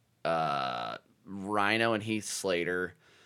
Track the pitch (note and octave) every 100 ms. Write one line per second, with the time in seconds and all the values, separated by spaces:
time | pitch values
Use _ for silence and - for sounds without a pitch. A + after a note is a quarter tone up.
0 | _ _ D#2 E2 D#2 C#2+ C2 B1 A1 G#1+
1 | _ _ F2 G2 G2 G#2 G2+ A2+ A#2 A2
2 | A2 G#2+ - - F#2+ F2 E2+ F2+ F2+ -
3 | _ -